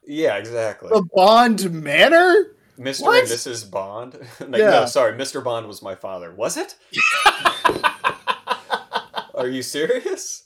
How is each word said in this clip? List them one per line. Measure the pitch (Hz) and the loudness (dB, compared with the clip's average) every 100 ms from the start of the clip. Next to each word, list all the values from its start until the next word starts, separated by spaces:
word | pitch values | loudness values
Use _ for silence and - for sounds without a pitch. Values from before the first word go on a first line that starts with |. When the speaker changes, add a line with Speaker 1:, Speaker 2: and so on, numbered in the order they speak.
| 330 | -12
Speaker 1:
Yeah, | 147 156 101 | -2 -2 -2
exactly. | 110 117 110 104 - | -6 -6 -6 -8 0
Speaker 2:
The | 220 175 | 0 2
Bond | 190 185 226 240 208 190 | 4 6 6 4 2 -4
Manor? | 165 151 151 233 330 359 349 381 _ _ _ | -6 -2 4 6 6 6 4 2 _ _ _
Speaker 1:
Mister | 131 - | -8 -2
Speaker 2:
What? | 285 480 | 4 4
Speaker 1:
and | 508 | 4
Missus | 117 - 117 | -4 -6 -10
Bond? | 107 98 98 104 127 - 135 | -8 -10 -8 -12 -14 -18 -20
<laughs> | - | -16
Like, | 139 135 | -4 2
Speaker 2:
Yeah. | 214 | 6
Speaker 1:
no, | 165 127 | 6 4
sorry, | 143 117 113 | 2 2 0
Mister | 131 143 | -8 -6
Bond | 123 117 113 | -4 -6 -8
was | 98 | -14
my | 98 | -14
father. | 95 98 92 87 | -12 -12 -12 -14
Was | 90 127 294 | -6 -6 -4
it? | 381 - _ - 1077 1077 | -10 -12 _ -4 -2 2
Speaker 2:
<laughs> | 415 - - - - - 302 - 254 - - - - - - - - - - - - | 2 2 -2 0 -2 -2 -4 -4 -6 -6 -8 -8 -8 -10 -8 -10 -8 -12 -10 -14 -12
Speaker 1:
Are | - 127 | -8 -6
you | 131 | -6
serious? | 123 147 160 254 359 381 - - | -8 -6 -2 -2 -4 -8 -10 -14